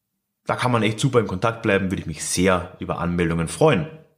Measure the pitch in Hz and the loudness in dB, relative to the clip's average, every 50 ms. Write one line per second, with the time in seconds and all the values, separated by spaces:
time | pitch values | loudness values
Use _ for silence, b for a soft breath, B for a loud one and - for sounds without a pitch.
0 | _ _ _ _ _ _ _ _ _ - 117 113 123 123 123 113 107 107 110 - | _ _ _ _ _ _ _ _ _ -6 -4 -2 0 0 2 2 2 0 0 0
1 | - 135 113 120 107 95 95 92 - 113 113 - - 110 98 95 95 90 92 85 | -2 2 2 2 2 2 -4 -2 -2 -2 -2 0 0 2 2 2 2 0 -2 -4
2 | - - 78 - - - - - 90 95 92 87 85 - - - - - 85 - | -4 -8 -10 -8 -8 -6 0 2 4 4 4 2 0 -6 -12 -12 -8 -6 -6 -4
3 | 85 85 87 87 87 82 82 82 82 80 - - 156 160 135 92 76 - - - | -2 -2 0 0 0 0 0 0 -2 -4 0 2 4 4 4 2 0 -4 -10 -18
4 | - _ _ | -20 _ _